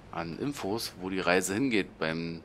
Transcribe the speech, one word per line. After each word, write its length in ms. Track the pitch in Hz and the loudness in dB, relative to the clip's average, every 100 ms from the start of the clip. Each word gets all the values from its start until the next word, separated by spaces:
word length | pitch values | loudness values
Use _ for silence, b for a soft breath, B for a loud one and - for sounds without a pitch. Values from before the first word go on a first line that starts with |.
| - | -10
an 260 | 82 82 78 | -8 -6 -4
Infos, 560 | 135 143 95 113 - 87 | -4 -4 -2 -2 -4 -6
wo 80 | 92 | -4
die 100 | 95 | 0
Reise 320 | 87 90 92 | 4 4 4
hingeht 460 | 101 135 107 90 - | 2 2 2 0 -2
beim 420 | 80 82 85 82 | -2 0 -2 -6